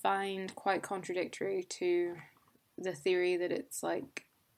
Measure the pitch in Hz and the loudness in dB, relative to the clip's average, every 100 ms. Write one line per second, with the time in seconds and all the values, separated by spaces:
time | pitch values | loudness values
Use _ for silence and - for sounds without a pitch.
0 | 196 196 196 190 190 - - 185 - 196 | 2 2 0 -2 -6 -2 0 0 0 -6
1 | 175 180 175 - 196 196 180 - 180 175 | -2 -2 -2 -2 -2 -2 -4 -2 2 4
2 | 175 175 - _ _ _ _ - 185 175 | 2 -2 -12 _ _ _ _ -8 -6 -2
3 | 190 180 180 180 175 170 - - 170 170 | 2 4 4 2 2 -2 -4 -4 -2 -2
4 | - - - _ _ | -4 -12 -16 _ _